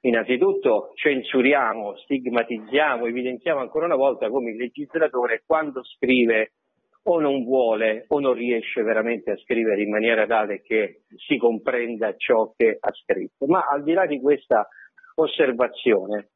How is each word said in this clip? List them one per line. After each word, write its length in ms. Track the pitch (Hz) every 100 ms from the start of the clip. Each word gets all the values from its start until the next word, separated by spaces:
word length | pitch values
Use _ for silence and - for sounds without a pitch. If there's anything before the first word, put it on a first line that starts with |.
| 127
Innanzitutto 840 | 117 113 127 190 190 131 107 - -
censuriamo, 1000 | 151 131 - 131 127 143 120 110 104 101
stigmatizziamo, 1080 | - 139 123 117 113 113 107 135 151 123 117
evidenziamo 560 | 120 127 123 170 147
ancora 240 | 123 156 170
una 100 | 143
volta 320 | 135 117 113
come 220 | 131 117
il 60 | 110
legislatore 880 | 123 - 143 165 156 127 123 113 _
quando 360 | 160 151 131
scrive 680 | 123 - 123 127 117 110 110 _ _ _ _ _
o 160 | - 170
non 220 | 147 139
vuole 600 | 117 131 117 107 110 110 -
o 100 | 147
non 140 | 135
riesce 480 | 117 120 117 110 -
veramente 480 | 110 110 113 113 -
a 60 | 98
scrivere 440 | - 117 110 101
in 80 | 104
maniera 360 | 107 113 113 107
tale 360 | 113 107 98
che 420 | _ 110 101 - _ 110 -
si 120 | 135
comprenda 760 | 117 113 - 123 117 113 110 -
ciò 340 | - 117 110 _
che 220 | 113 104
ha 120 | 101
scritto. 540 | - - 190 - _ 139
Ma 200 | 185 139
al 140 | 143
di 100 | 143
là 120 | 175 175
di 140 | 143
questa 480 | 135 143 _ 113 104 - - _ - -
osservazione 1160 | 156 - 139 120 120 - 123 104 95 104 -